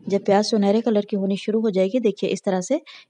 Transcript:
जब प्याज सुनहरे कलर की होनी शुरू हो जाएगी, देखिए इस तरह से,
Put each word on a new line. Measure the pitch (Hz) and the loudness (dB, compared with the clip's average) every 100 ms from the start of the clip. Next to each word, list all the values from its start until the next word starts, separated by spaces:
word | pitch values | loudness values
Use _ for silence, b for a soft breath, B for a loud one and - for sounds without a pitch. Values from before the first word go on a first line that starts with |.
| - | -4
जब | 196 202 | -2 2
प्याज | 196 208 | 2 2
सुनहरे | 214 202 220 | 2 2 2
कलर | 233 208 202 | 2 0 0
की | 202 | -2
होनी | 190 196 | -2 -2
शुरू | - 220 | -2 0
हो | 220 | 0
जाएगी, | 190 190 247 | 0 0 2
देखिए | 226 190 190 | 0 0 -2
इस | 196 | -2
तरह | 202 185 | -2 -2
से, | 180 311 - B | 0 -4 -4 B